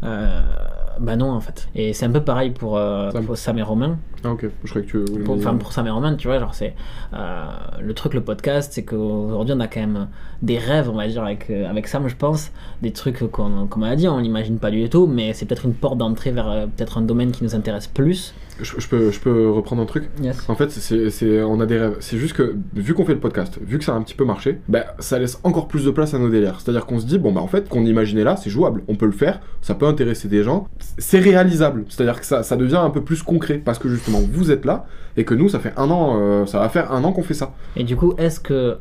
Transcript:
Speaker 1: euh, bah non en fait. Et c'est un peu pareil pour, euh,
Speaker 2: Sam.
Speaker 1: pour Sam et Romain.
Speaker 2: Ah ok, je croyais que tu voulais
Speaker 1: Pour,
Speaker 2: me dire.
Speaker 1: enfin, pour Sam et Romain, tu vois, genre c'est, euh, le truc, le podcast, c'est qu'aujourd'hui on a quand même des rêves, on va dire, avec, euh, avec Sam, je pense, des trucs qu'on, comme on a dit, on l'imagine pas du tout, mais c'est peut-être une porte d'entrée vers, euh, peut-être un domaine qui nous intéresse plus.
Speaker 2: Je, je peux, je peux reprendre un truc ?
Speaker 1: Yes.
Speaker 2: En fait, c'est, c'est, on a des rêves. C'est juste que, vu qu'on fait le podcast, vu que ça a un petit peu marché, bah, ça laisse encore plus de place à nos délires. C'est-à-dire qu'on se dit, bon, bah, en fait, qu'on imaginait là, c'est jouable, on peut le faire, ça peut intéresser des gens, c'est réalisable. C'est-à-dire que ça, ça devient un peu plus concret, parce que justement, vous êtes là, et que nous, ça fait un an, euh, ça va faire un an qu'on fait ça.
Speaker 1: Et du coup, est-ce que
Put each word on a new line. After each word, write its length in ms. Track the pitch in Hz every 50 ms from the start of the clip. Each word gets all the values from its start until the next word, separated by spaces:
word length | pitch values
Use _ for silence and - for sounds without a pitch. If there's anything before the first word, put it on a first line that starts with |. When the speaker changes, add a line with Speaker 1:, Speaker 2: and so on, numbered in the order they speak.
| -
Speaker 1:
euh, 360 | 120 110 101 107 104 104 - - - - - - - - - - - - -
bah 160 | 123 117 113
non 140 | 113 127 135 131
en 80 | 113
fait. 280 | 110 - - - - - -
Et 180 | - 110 107 107
c'est 100 | - -
un 40 | 123
peu 100 | 123 151 147
pareil 280 | - 123 123 131 131
pour, 260 | 120 - 120 110 107
euh, 340 | 104 104 101 101 98 101 101
Speaker 2:
Sam. 140 | 101 120 113
Speaker 1:
pour 120 | 110 117
Sam 220 | 107 - - 117 113
et 40 | 110
Romain. 360 | 104 110 110 127 151 170 160 - - - - -
Speaker 2:
Ah 100 | 120 117
ok, 120 | 113 - 107 101 - -
je 40 | 98
croyais 180 | - 113 101
que 40 | -
tu 80 | - 110
voulais 260 | 101 101 101 104 104
Speaker 1:
Pour, 120 | 104 104
Speaker 2:
me 40 | 101
dire. 80 | 104 107
Speaker 1:
enfin, 80 | 117
pour 160 | 120 104 - -
Sam 140 | - 117
et 40 | 113
Romain, 240 | 110 113 135 156 151
tu 140 | 143 - 127
vois, 100 | 127 135
genre 160 | 120 107 -
c'est, 200 | - 104 107 - - - - - - - - -
euh, 300 | - 104 87 92 87 78 - - - - - - -
le 140 | 98 107 110
truc, 180 | - - 151 143
le 80 | 131
podcast, 520 | - - 135 - - 147 139 147 143 147 -
c'est 100 | - 104
qu'aujourd'hui 680 | - 120 107 107 107 107 104 104 107 110 107 110 123 139
on 40 | 131
a 60 | 117
quand 140 | 107 - 113
même 280 | 107 107 107 101 101 98 - - - - - - -
des 160 | 113 120 117
rêves, 320 | 113 117 143 156 143 123
on 60 | 110
va 120 | 107 104 107
dire, 140 | 113 117 110
avec, 260 | 101 104 104 - -
euh, 200 | 110 98 101 87
avec 160 | 95 110 107 -
Sam, 180 | - 139 143
je 100 | 131 123
pense, 340 | - - 143 156 156 - - - - - - - - -
des 100 | 117 104
trucs 260 | - - 135 117 - 123 110
qu'on, 360 | - - 107 101 101 101 101
comme 160 | 101 - 107 107
on 40 |
a 100 | 110 123
dit, 120 | 147 165 185
on 100 | 156 131
l'imagine 400 | 120 113 113 110 110 110 113 110
pas 120 | - 107
du 160 | 104 110 113 117
tout, 160 | - 170 185
mais 260 | 170 135 120 110 107 110
c'est 140 | - -
peut-être 180 | 104 123 117 -
une 80 | 127 113
porte 240 | - - 143 127
d'entrée 360 | 123 113 110 113 110 - 135 123
vers, 180 | 120 110 110
euh, 160 | 104 107 107
peut-être 320 | 107 - - 120 110 - 117
un 40 | 113
domaine 280 | 113 117 120 123 123
qui 140 | 120 - 120
nous 100 | 113 110
intéresse 320 | 110 104 113 107 101 -
plus. 480 | - - - 139 151 180 185 - - - - - - - -
Speaker 2:
Je, 140 | 110 - -
je 120 | - 117 -
peux, 220 | - 120 113 107
je 100 | 101 -
peux 280 | - 131 120 113 113 110
reprendre 300 | 107 110 104 - 127 120
un 60 | 113
truc ? 240 | 107 - 151 147 - - - 143
Speaker 1:
Yes. 220 | 123 127 123 - -
Speaker 2:
En 40 | 117
fait, 160 | - 143 131
c'est, 380 | - 110 104 - 110 113 113 110
c'est, 340 | 104 - - 110 107 107 110
on 180 | 107 110 113
a 60 | 113
des 120 | 110 117 113
rêves. 180 | 113 110 101 -
C'est 180 | - - - 113
juste 160 | 127 160 -
que, 220 | - 135 - - 208 196 - -
vu 180 | 110 98 117 165
qu'on 140 | 165 185
fait 80 | 143 156
le 60 | 120
podcast, 380 | - 160 156 - - - - - 107
vu 160 | 98 117 151
que 60 | 151
ça 100 | - 131
a 20 |
un 60 | 113 110
petit 120 | - -
peu 120 | - 139
marché, 320 | 123 104 95 - 135 139 - - -
bah, 160 | 107 117 110 - - -
ça 200 | - - 135 127
laisse 220 | 127 123 - - -
encore 220 | 180 170 165 151
plus 200 | - - 151 135
de 40 | 139
place 220 | 131 - 156 151 147
à 60 | 135
nos 100 | 123 120
délires. 320 | 113 110 104 95 92 -
C'est-à-dire 240 | - - 120 117 -
qu'on 140 | - 123 117
se 60 | 110
dit, 100 | 120 151
bon, 160 | 196 160 117 95
bah, 80 | 90
en 60 | 80
fait, 240 | 92 - 196 202 -
qu'on 160 | - 123 113
imaginait 380 | 113 113 113 110 104 104 110 104
là, 120 | 123 185
c'est 140 | 196 - 110
jouable, 320 | 98 120 175 151 113 107 95
on 100 | - 107
peut 100 | 101 113
le 60 | 107 98
faire, 280 | - 139 147 196 - - - - - -
ça 120 | - -
peut 120 | - 135
intéresser 420 | 147 151 151 135 117 117 - - 101
des 140 | 101 104 104
gens, 240 | 110 143 196 196 - - - - - - -
c'est 220 | - - - 190
réalisable. 640 | 185 196 190 180 185 185 175 156 156 147 131 113 104 -
C'est-à-dire 320 | - - 127 120 117 120
que 60 | -
ça, 160 | - 147 127 110
ça 140 | - 127
devient 200 | 120 127 123 143
un 140 | 180 175 156
peu 100 | 147 147 123
plus 200 | - 165 160 -
concret, 400 | - 170 165 151 - 151 143 -
parce 140 | - 117 -
que 100 | - 131
justement, 320 | 123 120 - - 110 104 104 101
vous 200 | 117 160 185 160
êtes 160 | 147 131 -
là, 180 | 131 170 240 - - - - - - -
et 80 | - 110
que 100 | 104 120
nous, 140 | 117 156 202
ça 100 | 202 120
fait 140 | - 117 - -
un 100 | 135 143
an, 280 | 170 180 165 147 120 107
euh, 240 | 104 101 101 101 101
ça 140 | 98 - 104
va 100 | 101 113
faire 240 | - 175 160 - 135
un 100 | 127 127
an 80 | 170 185
qu'on 100 | 185 160
fait 100 | - 156
ça. 220 | - - - - - - - -
Speaker 1:
Et 80 | - 123
du 120 | 117 123
coup, 160 | 123 170 175 - -
est-ce 220 | 160 165 156 -
que 360 | - - 143 135 127 123 113 -